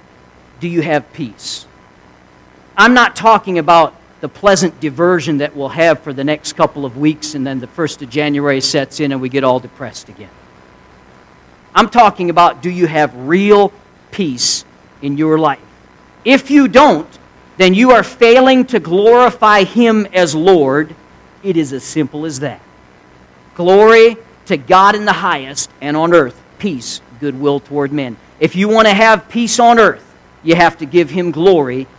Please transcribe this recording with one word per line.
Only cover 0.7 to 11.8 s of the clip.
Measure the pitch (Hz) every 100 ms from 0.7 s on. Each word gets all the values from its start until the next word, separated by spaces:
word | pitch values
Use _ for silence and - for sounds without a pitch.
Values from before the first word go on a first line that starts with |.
| 170
have | 147 151 -
peace? | - 123 - - - - _ 64 65 _ _ _ _ _ _ _ -
I'm | 220
not | 247 220
talking | - 226 214 196 175
about | 156 170 151 - _ _
the | 147
pleasant | - 202 190 180 -
diversion | 151 131 175 180 143 143
that | 143
we'll | 143 135
have | 165 165 147
for | 156
the | 135
next | 139 151 -
couple | - 156 147 135
of | 120
weeks | 151 151 -
and | 147 135
then | 135
the | 123
first | - 151 -
of | 127
January | 143 147 143 143 135
sets | - 147 135 -
in | 147
and | 135
we | 127
get | 135
all | 135 127
depressed | 123 - 123 - -
again. | 95 98 _ _ _ _ _ _ _ _ _ _ _ _ _ _
I'm | 180